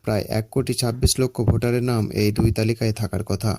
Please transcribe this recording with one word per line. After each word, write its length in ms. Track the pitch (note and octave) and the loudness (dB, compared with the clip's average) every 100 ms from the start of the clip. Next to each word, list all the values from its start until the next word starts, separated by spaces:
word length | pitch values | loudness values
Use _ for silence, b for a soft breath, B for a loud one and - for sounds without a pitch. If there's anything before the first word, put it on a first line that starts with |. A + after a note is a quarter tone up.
প্রায় 200 | - G#2+ - | 0 -2 0
এক 180 | A2 G#2+ | -4 -2
কোটি 240 | C3+ B2+ | -4 -2
ছাব্বিশ 380 | B2 A#2+ B2 B2+ - | -2 -2 0 0 0
লক্ষ 160 | B2+ - | -2 0
ভোটারের 400 | A2 A2 A#2+ A#2+ | 0 2 2 0
নাম 280 | B2 A#2 G#2 | 2 0 0
এই 220 | G#2 G#2 | 2 2
দুই 180 | G#2 A2+ | 4 2
তালিকায় 400 | A2 A2 A#2 A2 | 2 0 0 0
থাকার 320 | A2 G2+ F#2+ | -2 -4 -4
কথা। 280 | G#2 G2 A2 | -4 -2 -2